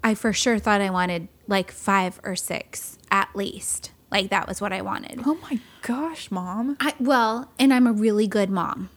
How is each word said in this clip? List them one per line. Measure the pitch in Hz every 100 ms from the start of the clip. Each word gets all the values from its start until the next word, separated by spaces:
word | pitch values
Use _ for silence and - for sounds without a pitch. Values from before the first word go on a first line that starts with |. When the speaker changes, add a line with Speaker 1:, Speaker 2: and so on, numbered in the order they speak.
Speaker 1:
I | 233
for | 214 233
sure | 196 254 226
thought | 220 208
I | 196
wanted, | 185 180 175 165 _ -
like, | 196 185
five | - - 196 185 -
or | - 180
six | - - - - - - -
at | 196 - 202
least. | 202 - - - - _ _
Like, | 202 196
that | 196 -
was | 185
what | 202
I | 190
wanted. | 190 196 - - 254
Speaker 2:
Oh | 320
my | - 240 - -
gosh, | - 240 320 320 -
Mom. | 190 180 196 240 285
Speaker 1:
I, | 240 -
well, | 247 262 226 226 262 -
and | 269
I'm | 254 247
a |
really | 214 220 208 214
good | 208 196
mom. | 190 170 - 185